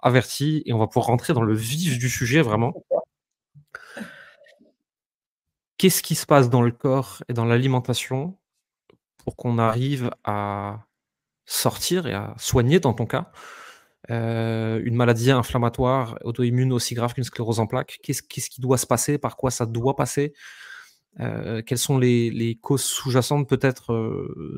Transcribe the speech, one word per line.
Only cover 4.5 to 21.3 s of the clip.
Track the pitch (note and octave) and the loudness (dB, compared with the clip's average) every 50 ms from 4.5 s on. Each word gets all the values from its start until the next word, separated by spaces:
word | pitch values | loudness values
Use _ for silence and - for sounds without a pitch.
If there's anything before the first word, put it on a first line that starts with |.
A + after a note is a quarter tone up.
| _ _ _ _ _ _ _ _ _ _ _ _ _ _ _ _ _ _ _ _ _ _ _ _ _ | _ _ _ _ _ _ _ _ _ _ _ _ _ _ _ _ _ _ _ _ _ _ _ _ _
Qu'est-ce | - F#3+ F#3 - - - | 2 4 4 4 2 0
qui | - D#3+ | -2 -4
se | - - | -4 2
passe | - D3+ C#3 B2+ A#2+ | 6 6 6 6 6
dans | C3 B2 | 6 4
le | A#2+ A#2+ | 4 4
corps | A#2 - - C3+ C3 C3+ B2+ - - - - - | 2 0 0 0 0 0 -2 -4 -10 -14 -10 -6
et | A#2+ | -2
dans | A#2 A2+ | 0 2
l'alimentation | A#2 A#2 B2 C3 C3+ B2+ B2+ B2 - A#2+ - - - B2+ C3 D3 F3+ G3 - _ _ _ _ _ _ _ _ _ _ _ _ _ _ _ _ _ | 2 2 2 2 2 0 0 0 -2 -4 -4 -4 -4 -4 -6 -6 -6 -10 -14 _ _ _ _ _ _ _ _ _ _ _ _ _ _ _ _ _
pour | - - | -10 -10
qu'on | - - B2 A#2 | -6 -4 -2 0
arrive | A#2 A2+ A2+ A2+ A#2+ C3 C#3 C#3+ B2+ A#2+ A#2 - - - | 2 2 2 2 0 -2 -2 -2 -2 -4 -6 -6 -6 -6
à | A2 G#2 G#2 G#2 G2+ G2+ G2+ G2+ G2+ G#2+ A2 - _ _ _ _ _ _ _ _ _ _ _ _ | -6 -4 -4 -4 -4 -4 -6 -6 -8 -10 -12 -16 _ _ _ _ _ _ _ _ _ _ _ _
sortir | - - - - C3 - - - - F3 F#3 E3 | -8 -4 -2 0 0 0 -2 -2 -2 -2 -2 -2
et | A#2 G2+ | -2 -4
à | G2+ G#2+ G#2 A2 | -6 -6 -8 -12
soigner, | A2+ - - - B2+ A#2 B2+ D#3+ F#3 | -10 -4 0 2 2 4 6 4 4
dans | F3 B2+ - | 4 2 0
ton | - A2+ | 0 -2
cas, | - - C3+ - - _ - - - - - - - - - _ _ _ _ - - | -4 -4 -4 -6 -8 _ -20 -20 -20 -20 -20 -20 -20 -20 -20 _ _ _ _ -10 -8
euh, | A#2 A#2 A2+ A2+ A#2 A2+ A2+ A2+ A2+ A2+ A2 A2 A2+ A2 - | -6 -4 -4 -2 -2 -2 -2 -2 -2 -2 -2 -2 -2 -2 -2
une | A#2 A#2 | 0 0
maladie | A#2+ A#2+ A#2+ A#2 A2+ A#2 C3 | 4 4 4 4 4 4 4
inflammatoire, | C3 B2 A#2 - - B2 A#2 A#2 - - B2+ B2 C3 C3+ A#2+ A2+ A2+ - - | 4 4 2 0 0 0 0 0 0 0 0 2 2 0 -2 -4 -8 -10 -8
auto-immune | A#2 A#2 - B2 A#2+ A#2+ B2+ C3 C3 B2 | -6 -2 -2 0 2 2 2 2 2 0
aussi | A#2 - - A#2+ | 0 -2 -4 -2
grave | A2+ A#2 A#2+ - | -2 -2 -2 -2
qu'une | C3 A#2+ | -4 -6
sclérose | - - - A2+ A2+ A2+ A2+ | -6 -6 -4 -2 0 0 0
en | A2 | 0
plaques ? | - B2 C3 C#3+ - - - - | 0 0 -4 -4 -6 -12 -10 -6
Qu'est-ce, | - C3 - - | -6 -6 -6 -8
qu'est-ce | - - - - - | -10 -10 -10 -10 -10
qui | - B2 | -10 -2
doit | B2+ B2+ B2+ | 0 2 2
se | B2 - | 2 2
passer ? | - B2 A2+ - - D3 | 2 0 2 2 0 0
Par | C#3+ - A#2+ - | 0 -2 -4 -4
quoi | - - A#2+ | -2 -2 -2
ça | - - A#2+ | 0 -2 -2
doit | A2 A2+ A#2 A#2 C3+ C3+ | -2 -2 0 0 2 2
passer ? | - C#3 - - C#3+ C#3+ D3+ - - - - - - - - - - - - _ _ _ _ _ - | 2 -2 -2 0 -2 -2 -2 -4 -10 -20 -20 -20 -20 -20 -20 -20 -20 -20 -20 _ _ _ _ _ -8
Euh, | B2+ A2+ | -8 -6